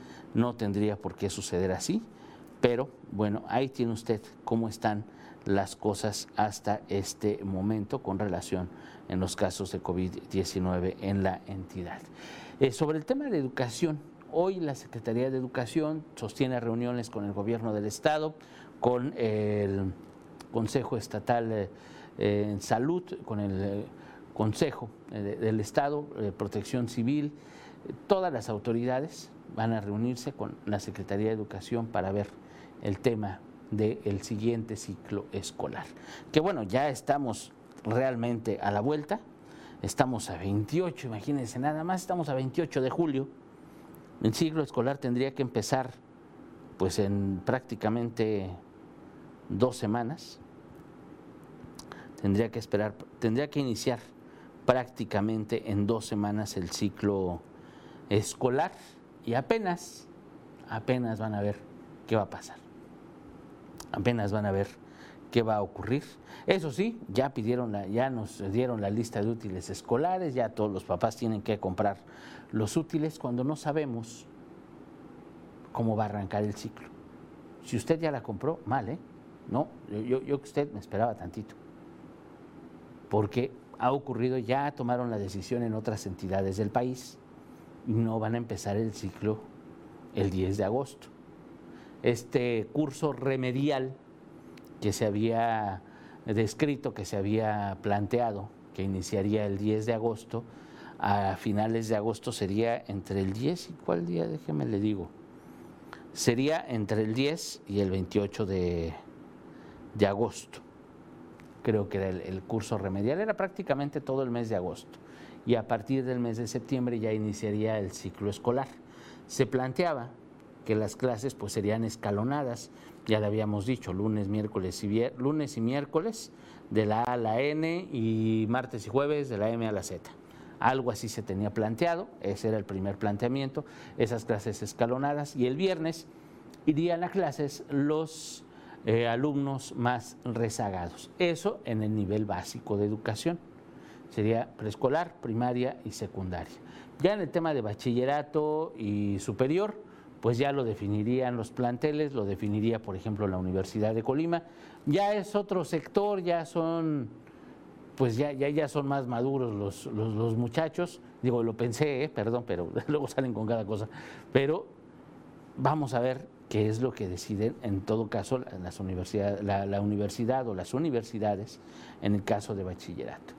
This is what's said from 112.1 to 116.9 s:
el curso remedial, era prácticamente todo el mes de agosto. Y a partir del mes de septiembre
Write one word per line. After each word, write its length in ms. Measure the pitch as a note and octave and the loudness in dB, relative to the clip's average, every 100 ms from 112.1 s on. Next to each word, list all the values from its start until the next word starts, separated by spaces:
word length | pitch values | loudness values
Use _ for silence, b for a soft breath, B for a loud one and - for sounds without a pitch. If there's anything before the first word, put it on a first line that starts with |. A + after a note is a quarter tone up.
| F#2 | -2
el 200 | - F#2+ | -4 -6
curso 380 | - A2+ G2+ G#2+ | -2 -2 0 -2
remedial, 400 | F#2+ G2 G#2+ E3 | 0 0 0 2
era 180 | A3 G#3 | 0 0
prácticamente 640 | F#3+ F#3+ F3+ C#3 C#3+ D3+ | -2 -2 0 0 0 -4
todo 220 | C3+ C3+ | -2 0
el 80 | C3 | 0
mes 180 | A#2+ A2+ | 0 0
de 60 | G2+ | 0
agosto. 420 | F2+ E2+ - - B B B B A#2 | -2 -6 -12 -18 B B B B 2
Y 80 | |
a 140 | A#2 A2 | 4 4
partir 360 | A#2 G#2+ C3+ | 0 2 0
del 160 | B2+ B2 | 2 0
mes 180 | A#2+ A2+ | 0 0
de 100 | A2+ | -2
septiembre 520 | B2 A#2 C3 B2 | -4 0 0 0